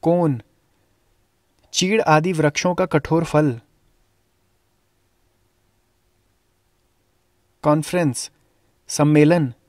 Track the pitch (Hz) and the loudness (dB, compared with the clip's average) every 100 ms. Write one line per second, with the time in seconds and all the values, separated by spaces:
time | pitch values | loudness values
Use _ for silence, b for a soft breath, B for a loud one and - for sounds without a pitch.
0 | 165 175 165 127 - _ _ _ _ _ | 0 0 0 -2 -10 _ _ _ _ _
1 | _ _ _ _ _ _ _ - 185 220 | _ _ _ _ _ _ _ -4 0 0
2 | 185 156 165 170 151 - 185 175 185 160 | 2 2 2 0 -2 0 -4 -2 -2 -2
3 | - 160 165 151 151 117 _ _ _ _ | 0 -2 0 0 0 -2 _ _ _ _
4 | _ _ _ _ _ _ _ _ _ _ | _ _ _ _ _ _ _ _ _ _
5 | _ _ _ _ _ _ _ _ _ _ | _ _ _ _ _ _ _ _ _ _
6 | _ _ _ _ _ _ _ _ _ _ | _ _ _ _ _ _ _ _ _ _
7 | _ _ _ _ _ _ 151 151 151 180 | _ _ _ _ _ _ -2 -2 -2 -2
8 | 160 123 - _ _ _ _ _ _ - | -2 -4 -12 _ _ _ _ _ _ -2
9 | 151 151 151 175 139 120 | 2 4 4 2 -2 -6